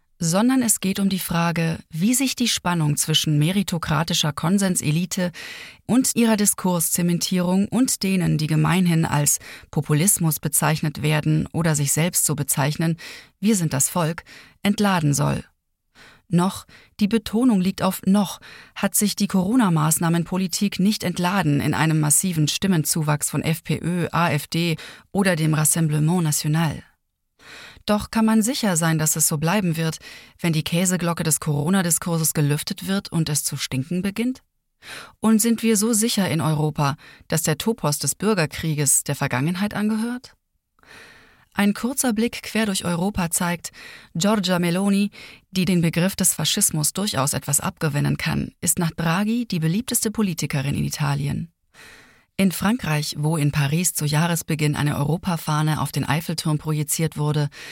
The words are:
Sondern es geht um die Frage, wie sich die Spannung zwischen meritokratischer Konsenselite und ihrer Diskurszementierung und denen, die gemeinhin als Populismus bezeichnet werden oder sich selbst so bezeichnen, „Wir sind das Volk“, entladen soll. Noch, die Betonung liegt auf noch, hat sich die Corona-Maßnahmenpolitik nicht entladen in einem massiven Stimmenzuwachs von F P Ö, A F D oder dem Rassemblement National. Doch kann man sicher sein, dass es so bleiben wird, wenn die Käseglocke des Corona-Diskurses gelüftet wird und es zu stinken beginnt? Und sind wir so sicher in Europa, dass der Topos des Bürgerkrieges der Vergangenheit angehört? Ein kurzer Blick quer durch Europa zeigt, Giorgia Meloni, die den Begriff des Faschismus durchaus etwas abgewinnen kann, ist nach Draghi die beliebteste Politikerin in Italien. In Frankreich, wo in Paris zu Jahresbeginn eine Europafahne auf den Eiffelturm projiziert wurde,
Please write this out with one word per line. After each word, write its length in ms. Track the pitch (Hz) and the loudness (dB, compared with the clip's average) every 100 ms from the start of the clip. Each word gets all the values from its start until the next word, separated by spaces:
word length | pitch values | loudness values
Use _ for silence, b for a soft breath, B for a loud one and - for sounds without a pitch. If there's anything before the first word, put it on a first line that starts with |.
| _ - | _ -6
Sondern 440 | 165 180 240 262 | 0 2 4 2
es 180 | 233 - | 2 0
geht 200 | 185 196 | -2 0
um 80 | 196 | 0
die 100 | 190 | 0
Frage, 580 | - 170 170 165 165 - - | -2 0 0 0 -2 -2 -6
wie 240 | 160 196 | -2 0
sich 220 | 254 269 - | 2 0 0
die 120 | 233 | -2
Spannung 480 | - 175 175 151 147 | -2 -2 0 2 0
zwischen 420 | - 156 - 147 | 0 0 2 2
meritokratischer 920 | 151 190 180 170 - 151 160 170 160 | 2 0 -2 -2 -2 0 0 0 -2
Konsenselite 1000 | - 160 202 196 170 - 151 180 - 180 - B B B B - | -2 0 2 2 0 0 0 -2 -2 -4 -4 B B B B 0
und 280 | 226 262 | 2 2
ihrer 220 | - 226 220 | 2 4 4
Diskurszementierung 1300 | 208 - 190 175 165 - 175 175 - 185 175 185 202 | 2 0 0 0 0 0 0 0 0 0 2 2 2
und 340 | 214 254 - | 2 2 0
denen, 340 | 190 190 165 156 | 0 0 2 2
die 100 | 151 | 2
gemeinhin 580 | 156 156 170 180 160 | 2 4 4 4 4
als 340 | 165 143 147 - B B B | 2 2 2 0 B B B
Populismus 680 | - 143 147 185 - 165 151 | -4 0 2 2 2 0 0
bezeichnet 640 | 156 - 147 156 156 - | -2 0 0 0 -2 -2
werden 440 | 151 156 151 156 - | 0 0 2 0 0
oder 220 | - 165 | -2 0
sich 180 | 147 143 | 0 0
selbst 340 | - 170 - - | 0 0 0 0
so 80 | |
bezeichnen, 640 | 151 143 - 143 151 165 160 B B B B | -2 -2 0 0 0 -2 -2 B B B B
„Wir 160 | 202 214 | 0 2
sind 160 | 160 | 2
das 160 | 131 131 | 0 -2
Volk“, 360 | 180 156 170 - B B B | 0 -2 -4 -12 B B B
entladen 520 | 196 202 202 185 151 | 0 2 2 4 2
soll. 300 | 143 143 131 - _ _ _ _ _ B B B | 2 0 -2 -6 _ _ _ _ _ B B B
Noch, 360 | 170 180 - - B B B | 2 2 -2 -12 B B B
die 80 | 208 | 2
Betonung 520 | 226 - 214 254 202 | 2 0 0 2 2
liegt 220 | 180 190 | 0 0
auf 180 | 185 190 - | -2 -2 2
noch, 340 | 202 196 - B B B | 2 2 -4 B B B
hat 200 | B 196 | B -2
sich 200 | - 208 - | 0 0 0
die 120 | 202 | 0
Corona-Maßnahmenpolitik 1500 | 196 180 254 214 160 151 165 170 170 165 180 190 - 202 - | 0 2 4 4 4 2 2 2 0 0 -2 -2 0 -2 2
nicht 240 | 185 214 | 0 0
entladen 560 | - 165 175 196 160 143 | -2 -2 0 0 2 2
in 140 | - | 0
einem 260 | 110 156 156 | 0 2 2
massiven 480 | 151 147 190 165 151 | 2 2 0 0 0
Stimmenzuwachs 800 | - 196 180 147 - 151 147 - | 0 0 2 0 0 0 0 -2
von 140 | 151 | -2
F 200 | 147 160 | -2 -2
P 160 | - 147 | -2 -4
Ö, 260 | 160 180 160 | -2 -2 -2
A 200 | - 170 | 0 0
F 160 | 147 - | 0 -2
D 300 | 165 170 160 B B B | -2 0 -2 B B B
oder 240 | 190 196 170 | -2 0 2
dem 160 | 156 | 2
Rassemblement 720 | 151 151 - 160 151 151 180 | 2 2 2 0 2 2 2
National. 600 | 160 147 156 156 165 80 - _ _ _ _ _ B B B B | 2 0 0 0 0 -4 -12 _ _ _ _ _ B B B B
Doch 260 | - 208 202 | -2 -2 0
kann 140 | - | 2
man 160 | 220 220 | 4 4
sicher 380 | 214 285 214 165 | 2 0 0 2
sein, 200 | 170 160 | 2 0
dass 180 | 156 - | 0 0
es 120 | - | 0
so 80 | 156 | 0
bleiben 400 | 156 202 185 160 | 0 0 0 -2
wird, 220 | 160 156 B B B B | -2 -4 B B B B
wenn 140 | 175 | -2
die 100 | 156 | 0
Käseglocke 580 | 151 170 180 180 170 170 | 0 0 2 0 0 -2
des 180 | 165 147 | -2 -2
Corona-Diskurses 920 | - 143 143 196 175 165 - 165 160 | 0 0 2 2 2 0 0 -2 0
gelüftet 560 | - 147 147 - - 180 | 2 2 0 -4 -8 -4
wird 240 | 196 - | -4 -2
und 160 | 170 156 | -2 -2
es 160 | 151 | -2
zu 140 | - 139 | -4 -6
stinken 420 | - 127 131 175 | -6 -4 -4 -4
beginnt? 400 | 190 196 240 262 _ _ _ _ B B B B | -4 -2 -4 -6 _ _ _ _ B B B B
Und 220 | 220 220 | 2 4
sind 200 | 226 226 | 4 2
wir 140 | 220 220 | 2 2
so 160 | 214 | 2
sicher 380 | 226 226 226 185 | 2 0 0 0
in 100 | 156 | 0
Europa, 560 | 151 151 151 151 143 147 B B B | 0 0 0 0 -2 -2 B B B
dass 140 | 160 | -2
der 160 | - 151 | 0 -2
Topos 400 | - 233 151 147 | -2 -2 -2 -2
des 160 | 143 | -4
Bürgerkrieges 880 | - 196 208 151 - 165 147 139 - | -2 0 0 0 -2 -4 -2 0 0
der 100 | - | 0
Vergangenheit 600 | 143 143 120 147 180 208 | -2 -2 0 -2 -2 -2
angehört? 600 | - 208 220 226 247 - _ _ _ _ _ B B B B B B B - | -2 -2 -2 -2 -6 -12 _ _ _ _ _ B B B B B B B 0
Ein 180 | 202 | 0
kurzer 400 | 202 233 277 254 | 0 -2 -2 -2
Blick 280 | 214 233 - | 0 -2 -4
quer 240 | - 214 220 | -6 -2 -2
durch 180 | 190 | -2
Europa 460 | - 170 190 214 170 | -2 -2 -2 -2 -2
zeigt, 400 | - 175 175 - - B B B | -2 -2 -4 -8 -16 B B B
Giorgia 440 | 170 196 214 180 180 | -2 2 2 2 2
Meloni, 520 | 175 175 202 196 202 B B B B | 2 2 2 2 0 B B B B
die 140 | 185 180 | -2 2
den 160 | 180 | 2
Begriff 340 | 165 165 180 - | 2 2 0 2
des 180 | 185 | 0
Faschismus 600 | - 151 - 202 156 151 | 0 -2 0 0 0 -2
durchaus 380 | - 202 165 139 | -2 -2 0 0
etwas 280 | - - 143 | -2 -2 -2
abgewinnen 560 | - - 160 143 143 147 | -2 -2 -2 0 0 0
kann, 360 | - 147 - - | -2 -2 -4 -4
ist 180 | 170 - | -2 0
nach 120 | 165 | 0
Draghi 560 | - 165 165 208 233 233 | 0 0 0 0 -2 -2
die 140 | 180 | -2
beliebteste 500 | 160 185 247 226 226 | 0 -2 -2 -2 -2
Politikerin 640 | 208 208 165 151 147 139 | 0 -2 -2 -4 -2 -2
in 100 | 143 | -2
Italien. 680 | 143 - 147 143 143 151 165 _ _ B B B B B B - | -2 -2 -2 -2 -2 -4 -8 _ _ B B B B B B 0
In 140 | 190 | 0
Frankreich, 640 | - 196 247 170 151 151 - | 2 0 -2 0 -2 -2 -4
wo 200 | 147 165 | -2 0
in 160 | 147 | 0
Paris 400 | 147 139 156 175 | 2 0 0 -2
zu 120 | - | -2
Jahresbeginn 720 | 147 147 170 170 - 151 151 | 0 2 2 0 -2 -2 0
eine 240 | 147 147 - | 0 0 0
Europafahne 840 | 143 165 - 165 - 151 151 151 | 0 -2 -2 -4 -2 0 0 0
auf 120 | 139 | -2
den 120 | - | -2
Eiffelturm 540 | - 143 - 160 165 151 | -2 -2 -2 -4 -2 -2
projiziert 580 | 151 151 147 - 160 - | -2 -2 -2 -2 -2 -2
wurde, 320 | 147 151 143 B B | -2 0 -2 B B